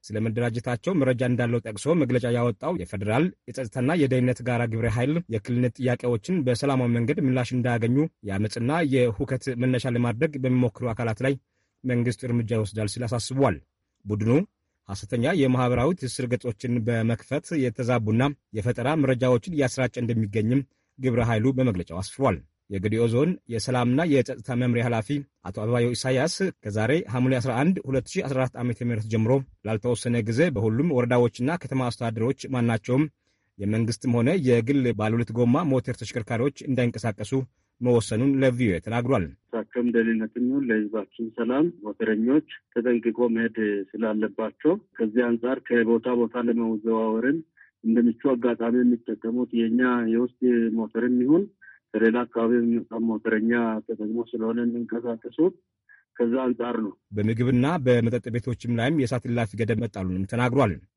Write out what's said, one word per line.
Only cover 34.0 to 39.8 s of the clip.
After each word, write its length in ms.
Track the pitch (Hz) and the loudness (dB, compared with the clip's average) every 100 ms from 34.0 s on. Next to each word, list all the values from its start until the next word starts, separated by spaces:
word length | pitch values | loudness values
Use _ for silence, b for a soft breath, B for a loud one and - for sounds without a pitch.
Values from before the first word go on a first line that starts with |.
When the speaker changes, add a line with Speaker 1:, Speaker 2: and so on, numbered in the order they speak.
| 131 | 0
Speaker 1:
ሆነ 160 | 120 117 185 | 2 2 2
የግል 420 | 131 120 113 143 123 107 | 4 2 4 2 2 0
ባለሁለት 360 | 107 117 117 | 0 0 -2
ጎማ 320 | 113 120 135 170 | 2 4 4 2
ሞተር 300 | 131 123 120 | 0 -2 -8
ተሽከርካሪዎች 600 | 107 123 107 117 135 - | -8 -8 -4 -2 -2 -4
እንዳይንቀሳቀሱ 680 | - 127 120 113 117 101 110 135 131 _ _ _ | -4 0 0 0 -6 -6 -4 -4 -4 _ _ _
መወሰኑን 500 | 123 120 107 110 135 139 | 2 2 2 0 2 4
ለቪኦኤ 420 | 131 123 120 85 | 2 4 2 0
ተናግሯል። 440 | - 113 120 131 80 - | -2 -4 0 0 0 -8
Speaker 2:
እሳቸውም 460 | _ 110 - 123 | _ -8 -4 -2